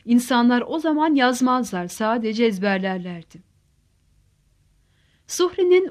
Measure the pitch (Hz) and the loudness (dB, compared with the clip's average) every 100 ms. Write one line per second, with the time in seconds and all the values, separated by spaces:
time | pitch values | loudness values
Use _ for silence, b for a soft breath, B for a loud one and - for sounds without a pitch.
0 | - 240 240 247 240 247 233 320 320 302 | 0 0 2 2 2 2 0 -4 -2 0
1 | 311 285 247 247 254 254 240 185 175 - | 2 2 2 2 0 0 -2 -6 -8 -4
2 | 220 240 220 220 233 190 202 196 190 185 | -2 -2 -2 0 0 0 -2 -2 -2 -6
3 | 180 175 165 170 _ _ _ _ _ _ | -8 -14 -16 -20 _ _ _ _ _ _
4 | _ _ _ _ _ _ _ _ _ _ | _ _ _ _ _ _ _ _ _ _
5 | _ _ - - 359 - 359 359 381 | _ _ -10 -2 -2 0 4 4 2